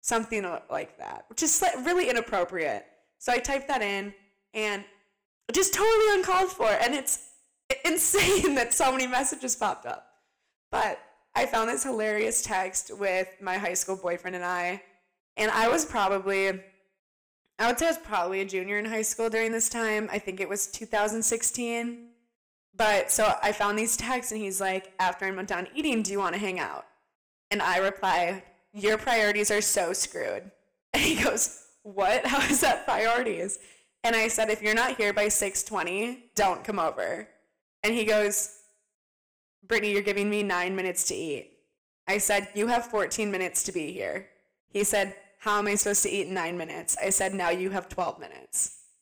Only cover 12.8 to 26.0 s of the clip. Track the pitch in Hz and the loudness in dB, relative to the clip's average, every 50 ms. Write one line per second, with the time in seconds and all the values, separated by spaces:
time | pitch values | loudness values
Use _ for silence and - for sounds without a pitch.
12.8 | - - - 196 202 196 185 185 185 185 - - 196 185 180 196 202 175 180 180 | -8 -8 -8 -2 -2 0 2 0 -2 -2 -6 -10 -6 -4 -4 -2 -2 -2 -2 -4
13.8 | - - 190 185 180 180 175 175 - 185 185 180 180 175 180 180 175 175 185 202 | -4 -4 -6 -4 -2 -4 -4 -2 -4 -6 -6 -4 -4 -2 -2 0 -2 -2 -4 -6
14.8 | - - _ _ _ _ _ _ _ _ _ - 214 220 - 220 226 233 269 330 | -10 -18 _ _ _ _ _ _ _ _ _ 0 0 2 2 4 4 4 4 2
15.8 | 302 - - 233 202 190 196 196 190 196 196 196 196 196 190 190 185 - _ _ | 0 0 0 2 2 2 2 2 0 0 2 2 2 2 0 -2 -8 -16 _ _
16.8 | _ _ _ _ _ _ _ _ _ _ _ _ _ _ _ - 214 233 247 247 | _ _ _ _ _ _ _ _ _ _ _ _ _ _ _ 0 2 2 2 2
17.8 | 320 330 320 330 - - 214 190 170 180 190 196 196 196 185 185 185 190 208 208 | 2 0 0 0 -4 -2 0 0 0 0 0 -2 -2 -2 -2 -4 -2 -2 -2 -2
18.8 | 214 220 226 220 220 - - - 226 226 220 226 226 226 226 226 226 - - 233 | -2 -2 -2 -2 -2 -2 0 0 0 0 2 2 2 2 0 0 -2 -2 -2 0
19.8 | 226 220 214 214 220 208 - 208 - - 185 190 196 165 196 208 - - - - | 0 0 0 0 -2 -2 -4 -4 -4 -6 -6 -4 -4 -4 -2 -4 -4 -6 -6 -12
20.8 | 226 214 - 208 208 214 214 226 220 - 240 226 - - - - 247 233 233 233 | -8 -2 0 2 2 2 0 -2 -2 0 -2 0 -2 -4 -4 -2 -4 -2 -2 -2
21.8 | 233 233 240 240 - - _ _ _ _ _ _ _ _ _ _ _ _ _ - | -4 -4 -8 -10 -16 -20 _ _ _ _ _ _ _ _ _ _ _ _ _ 2
22.8 | 226 214 208 196 - - - - 214 214 - - - 208 208 - 208 208 208 214 | 4 4 6 4 4 2 2 4 4 4 4 2 0 -2 0 2 0 0 2 0
23.8 | 220 226 - - - 233 262 247 240 - 220 220 214 196 190 190 196 190 190 190 | 0 -2 -2 -4 -2 -2 -2 -4 -4 -4 -6 -4 -4 -4 -4 -2 -2 -2 -2 -4
24.8 | 190 - - - 185 180 180 - 196 190 190 185 185 202 196 175 185 - - 277 | -6 -8 -4 -2 0 0 0 -2 -4 -4 -4 -4 -6 -4 -4 -4 -6 -6 -6 -4
25.8 | 302 302 254 226 | -2 0 0 0